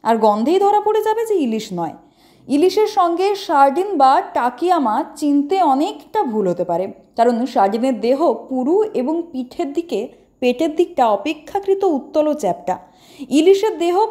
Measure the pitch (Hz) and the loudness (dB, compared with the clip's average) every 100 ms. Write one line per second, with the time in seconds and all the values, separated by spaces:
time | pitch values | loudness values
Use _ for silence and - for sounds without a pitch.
0 | 220 226 214 208 247 381 403 415 415 427 | -2 2 4 2 2 2 4 2 2 0
1 | 427 440 453 392 254 220 - 175 160 - | 0 -2 0 0 0 -2 -4 -6 -6 -8
2 | - _ _ _ - 285 359 392 427 - | -20 _ _ _ -4 0 0 0 0 2
3 | 339 339 392 403 - 294 277 277 403 349 | 0 0 -2 -2 -2 4 4 2 -2 2
4 | 262 302 370 302 247 247 349 339 240 226 | 4 4 0 -2 -2 -2 0 0 0 -2
5 | 311 - 294 285 285 381 330 262 359 415 | -4 -4 0 0 2 2 2 2 -2 -6
6 | - 427 320 214 190 175 175 170 196 - | -6 -4 -2 0 -2 -2 -2 -4 -4 -10
7 | _ - 233 233 262 262 196 226 262 226 | _ 0 0 0 -2 0 0 0 -2 -2
8 | 226 269 330 220 - 262 254 381 427 - | 0 0 0 -2 -4 -4 0 0 0 -2
9 | 247 339 330 262 247 - 302 311 339 202 | -4 -4 -6 -10 -10 -8 -6 -6 -6 -6
10 | 240 - _ _ 247 247 320 320 349 - | -8 -12 _ _ -2 0 0 0 0 2
11 | 240 202 294 320 - 392 392 392 392 277 | 2 0 -2 -8 -6 -4 -2 0 0 -2
12 | - 311 302 294 190 170 - - - _ | -2 0 0 0 -2 -4 -6 -8 -10 _
13 | - - 277 277 339 392 427 320 339 359 | -20 -18 -2 4 6 4 2 0 0 2
14 | 427 | 2